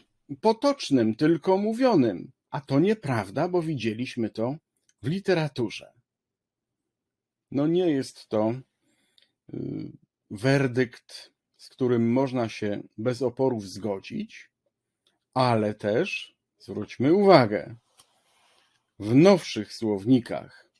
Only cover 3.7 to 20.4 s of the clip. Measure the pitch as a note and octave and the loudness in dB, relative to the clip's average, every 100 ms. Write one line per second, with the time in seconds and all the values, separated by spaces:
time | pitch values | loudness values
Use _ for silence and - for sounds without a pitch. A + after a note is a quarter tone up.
3.7 | D3 A2 G#2+ B2+ - A2 - A#2 D#3 _ | -4 -4 -4 -6 -4 -6 -4 -6 -6 _
4.7 | _ _ _ A2+ F#3 G3 F3 D3+ - A2 | _ _ _ -6 -4 -2 -2 -2 -4 -6
5.7 | - - _ _ _ _ _ _ _ _ | -8 -18 _ _ _ _ _ _ _ _
6.7 | _ _ _ _ _ _ _ _ B2+ D3 | _ _ _ _ _ _ _ _ -2 0
7.7 | F3 F3+ C#3 B2+ - - A2 A2 B2+ - | 2 2 0 -4 -12 -4 0 0 -2 -10
8.7 | _ _ _ _ _ _ _ - - - | _ _ _ _ _ _ _ -14 -10 -8
9.7 | G#2+ G#2+ - _ _ _ G#2 B2 C#3 C#3 | -8 -12 -16 _ _ _ -4 0 2 2
10.7 | A#2+ A#2+ - _ - - _ _ _ - | 0 -2 -6 _ -20 -20 _ _ _ -20
11.7 | - B2+ B2 A#2 B2 C#3 B2+ A2+ - G#2 | -4 0 2 2 0 -2 -2 -6 -6 -6
12.7 | G2+ - - A2+ B2 B2+ A#2+ C3 A#2+ G2 | -6 -10 -6 -6 -2 -4 -2 -2 -2 -8
13.7 | G2 G#2+ G2 - - A3 - - _ _ | -8 -6 -6 -8 -10 -10 -14 -20 _ _
14.7 | _ _ _ _ _ _ C3 B2+ A#2 G#2 | _ _ _ _ _ _ -2 0 2 0
15.7 | G#2+ G#2 A2 G3 - - _ _ _ - | -4 -2 -2 -2 -6 -12 _ _ _ -12
16.7 | G#2 G#2 - B2+ F#3 G3 E3+ A2+ G2+ - | -10 -10 -2 2 4 8 8 8 0 -4
17.7 | A#2 _ _ _ _ _ _ _ _ _ | -14 _ _ _ _ _ _ _ _ _
18.7 | _ _ - G2+ B2 F#3 F#3 - - G#2 | _ _ -12 2 6 8 6 2 -8 -8
19.7 | - A2+ G2+ G2+ C3 A#2+ D2+ | -6 -4 -2 2 2 2 -8